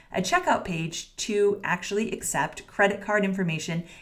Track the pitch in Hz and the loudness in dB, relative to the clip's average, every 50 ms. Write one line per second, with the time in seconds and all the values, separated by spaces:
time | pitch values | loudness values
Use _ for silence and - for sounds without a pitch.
0 | - _ - - 180 - 339 370 359 320 247 - - - 170 160 165 160 - - | -18 _ -4 -2 0 2 2 2 4 4 2 2 0 -2 -4 -4 -4 -4 -6 -8
1 | - - _ - - - 208 202 202 202 202 202 - - 170 185 - - 202 208 | -12 -12 _ -8 -6 -2 2 4 4 4 2 2 0 -2 -2 -2 -2 -4 -2 -2
2 | 226 - - - - - - 147 143 151 - - - - - - 202 196 202 196 | -2 -2 -4 -6 -6 -2 0 0 0 0 -2 -10 -16 -12 2 4 4 4 4 0
3 | - - 208 214 196 196 190 196 185 165 160 156 - - 165 170 170 - - - | -2 0 2 2 2 2 0 0 0 0 0 -2 -4 -4 -4 -4 -4 -8 -14 -20